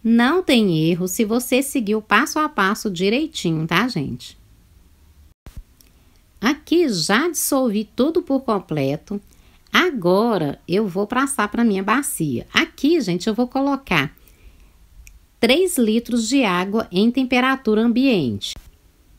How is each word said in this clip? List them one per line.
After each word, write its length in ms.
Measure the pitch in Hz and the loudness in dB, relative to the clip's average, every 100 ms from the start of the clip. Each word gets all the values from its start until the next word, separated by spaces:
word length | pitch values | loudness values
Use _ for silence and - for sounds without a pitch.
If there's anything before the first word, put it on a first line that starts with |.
Não 400 | 226 233 240 349 | 4 4 4 2
tem 440 | 370 254 208 160 160 | 2 4 4 2 2
erro 200 | 175 180 | 0 -2
se 180 | - 214 | -2 -2
você 380 | 233 247 254 | -2 0 -2
seguir 320 | 269 285 202 214 | 0 -4 -2 -4
o 80 | |
passo 340 | 214 208 311 311 | 0 0 2 -2
a 100 | 302 | -4
passo 440 | 302 190 214 220 | 0 -2 0 -4
direitinho, 760 | 170 190 233 311 - 180 160 160 | -2 0 0 -4 -4 -4 -2 0
tá, 220 | 170 247 | 0 0
gente? 500 | 202 135 120 - - - - _ - - _ _ _ - _ - - - _ _ _ _ _ _ _ | -4 -6 -8 -14 -20 -20 -20 _ -20 -20 _ _ _ -20 _ -20 -20 -20 _ _ _ _ _ _ _
Aqui 480 | 226 294 - 330 320 | -2 -2 0 2 2
já 400 | 185 156 208 349 | 0 0 2 0
dissolvi 640 | 311 - 277 262 202 214 - | -2 -2 0 0 0 -4 0
tudo 260 | 269 339 | 0 0
por 200 | - 269 | -2 -4
completo. 760 | 269 208 - 156 135 147 - 101 - - - _ _ | -2 -4 -2 -2 -2 -4 -8 -12 -12 -20 -20 _ _
Agora 880 | 127 370 277 175 190 233 202 151 - - | 0 0 0 2 2 2 0 -2 -6 -2
eu 220 | 180 220 | -2 0
vou 180 | 175 208 | -2 -2
passar 440 | 247 277 - 208 | -2 -2 -2 -2
pra 160 | - 233 | 2 2
minha 180 | 190 | 2
bacia. 640 | 190 240 285 - 156 117 - | 0 0 -2 -4 -2 -4 -2
Aqui, 480 | 214 330 - 277 339 | -2 -2 -2 0 0
gente, 260 | 190 170 226 | 0 -2 -2
eu 60 | |
vou 120 | 214 247 | -2 -2
colocar 720 | 262 277 277 277 175 139 - - _ - - - _ - - - - _ _ | -2 -2 -4 -2 0 0 -6 -20 _ -20 -20 -20 _ -20 -20 -20 -20 _ _
três 400 | 226 294 370 - | 2 4 2 2
litros 520 | 226 220 233 240 220 | 2 0 0 -4 0
de 160 | 277 226 | 0 2
água 420 | 175 190 214 - | 0 -2 -4 -2
em 220 | 180 220 | 0 0
temperatura 680 | 247 254 254 254 269 - 214 | 0 0 2 2 0 0 2
ambiente. 760 | 233 226 269 214 131 101 - - - _ _ _ _ | 2 2 2 2 0 -4 -8 -14 -18 _ _ _ _